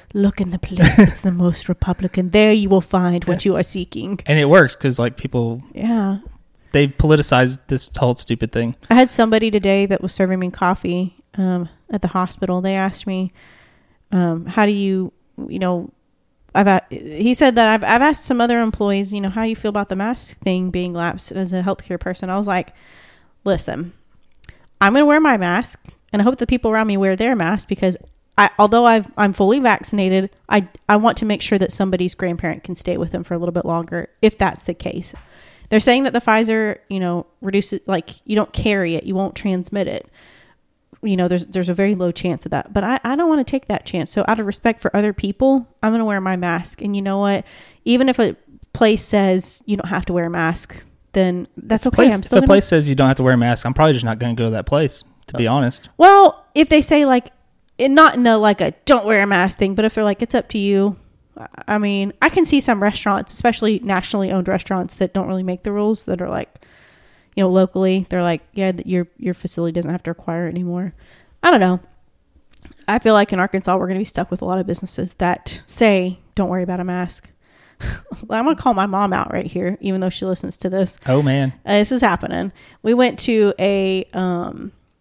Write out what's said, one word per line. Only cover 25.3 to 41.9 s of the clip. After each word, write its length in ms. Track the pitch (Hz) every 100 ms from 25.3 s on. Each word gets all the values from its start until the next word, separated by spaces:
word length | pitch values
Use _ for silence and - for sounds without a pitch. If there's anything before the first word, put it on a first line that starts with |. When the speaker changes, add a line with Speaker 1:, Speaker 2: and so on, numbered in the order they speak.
| 220
Speaker 1:
mask, 440 | 180 180 240 - - - _
and 80 | 208
I 40 |
hope 120 | 214 262
the 80 | 240
people 240 | 247 220
around 160 | 220 220
me 100 | 196
wear 200 | 196 185
their 200 | 233 233
mask 320 | 170 196 -
because 280 | 196 190 175 - _ _ -
I, 120 | 202 -
although 260 | 208 233
I've, 220 | 240 226 196 -
I'm 160 | 202
fully 280 | 185 196 277
vaccinated, 680 | 247 202 - 208 185 190 190 _ -
I, 180 | 214 180 - -
I 80 | 208
want 200 | 226 -
to 60 |
make 160 | 214 196
sure 180 | - 202
that 140 | 190
somebody's 420 | - 190 180 180
grandparent 500 | - 180 170 170 -
can 120 | - 175
stay 220 | - 175
with 120 | 170
them 140 | 175
for 80 | 170
a 40 | 170
little 140 | 175
bit 120 | 175
longer, 440 | - 165 165 175 - -
if 160 | 220 -
that's 260 | 190 -
the 100 | -
case." 400 | 165 - - - - - _ - _ -
They're 120 | 214
saying 240 | 262 247
that 80 | 269
the 80 | 233
Pfizer, 580 | 233 220 226 220 214 - -
you 120 | 196
know, 260 | 180 175 - _
reduces, 400 | 196 196 - 196 -
like, 340 | 185 - -
you 120 | - 214
don't 160 | 214
carry 420 | - 214 196 175
it, 80 | 165
you 140 | - 185
won't 180 | 196
transmit 540 | - 202 185 180 202 180
it. 200 | - - _ - _ _ _ _ _ _ -
You 140 | 220 185
know, 100 | 180
there's, 180 | 180 -
there's 200 | 190 180
a 60 |
very 220 | 175 196